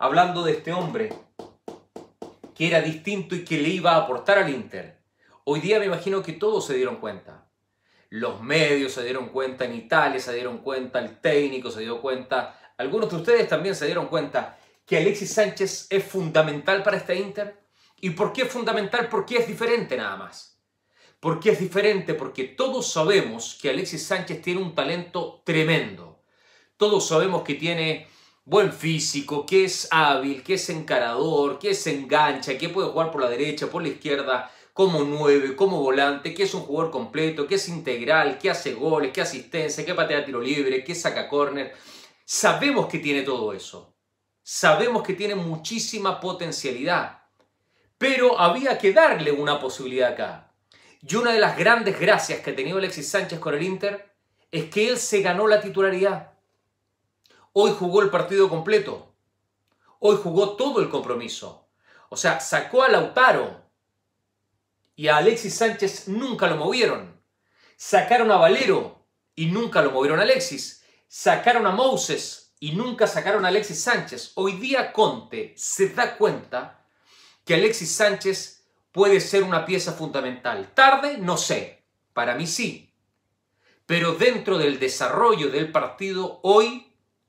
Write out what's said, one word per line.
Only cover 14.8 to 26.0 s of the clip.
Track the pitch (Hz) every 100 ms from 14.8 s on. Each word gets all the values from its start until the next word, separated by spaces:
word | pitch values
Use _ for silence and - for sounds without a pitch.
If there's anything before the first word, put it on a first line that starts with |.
| -
que | 165
Alexis | 190 - 190
Sánchez | 220 202 - 190 - -
es | 196
fundamental | 196 190 165 156 156 147 185 196
para | 202 190
este | 175 180
Inter. | 202 208 202 - _ _ _ _
¿Y | 185
por | 160 208
qué | 247
es | 247
fundamental? | 247 226 220 196 240 233
Porque | 214 - 240
es | 226
diferente | - 240 233 - 123
nada | 104 98
más. | 90 - - _ _ _ _ _ _ _
¿Por | 160 156
qué | 214
es | 151
diferente? | 185 196 208 196 165
Porque | - 127 -
todos | 131 - 262 254 -
sabemos | 165 160 196 123 113 - -
que | 143
Alexis | 147 185 139 -
Sánchez | 185 170 165
tiene | 175 180
un | 180
talento | 151 139 175 175 180 156 -
tremendo. | - 160 156 151 113 90